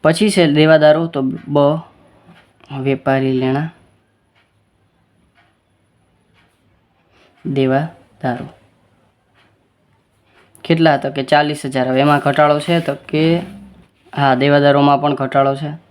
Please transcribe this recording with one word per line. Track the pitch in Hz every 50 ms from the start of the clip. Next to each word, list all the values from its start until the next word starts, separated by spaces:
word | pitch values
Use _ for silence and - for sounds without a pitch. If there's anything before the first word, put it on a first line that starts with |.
પછી | - 160 165 - 214 214
છે | 196 190 170
દેવાદારો, | 147 143 151 156 156 160 151 151 151 151 160 165
તો | 165 - 143
બ, | 131 131 165 165 - 156 147 143 143 143 151 160 - - _ _ _ _ _ _ _ - - - _ _ _ _ - - 143 139
વેપારી | 131 139 135 127 - 139 135 135 135 131
લેણા | 131 127 131 131 131 139 156 160 - _ _ _ _ _ _ _ _ _ _ _ _ _ _ _ _ _ _ _ _ _ _ _ _ _ _ _ _ _ _ _ _ _ _ _ _ _ _ _ _ _ _ _ _ _ _ _ _ _ _ _ _ _ _ _ _ _ _ _ _ _ _ _ _ _ _ _ _ _ _ _ _ _ _
દેવાદારો. | - 139 139 135 131 131 135 156 160 - - _ _ _ _ - 131 120 123 135 135 - _ _ _ _ _ _ _ _ _ _ _ _ _ _ _ _ _ _ _ _ _ _ _ _ _ _ _ _ _ _ _ _ _ _ _ _ _ _ _ _ _ -
કેટલા? | - 170 160 165 160 147 139
તો | - 139
કે | 147 139 131
ચાલીસ | - 151 147 151 147 147 143 -
હજાર. | 135 131 135 127 127
હવે | 131 131
એમાં | 139 147 147 139
ઘટાડો | - 143 135 - 151 147 147 147
છે? | 147 - 170 170
તો | 165 - 139 - - -
કે | - 151 160 165 170 175 196 - - - - - - - _ _ _ _ _ _
હા, | - 143 143 135 131
દેવાદારોમાં | 123 139 143 143 143 143 143 143 143 143 143 143 135
પણ | 143 147 139
ઘટાડો | 135 135 131 - 139 135 135 139
છે | 139 156 147 156 165 _ _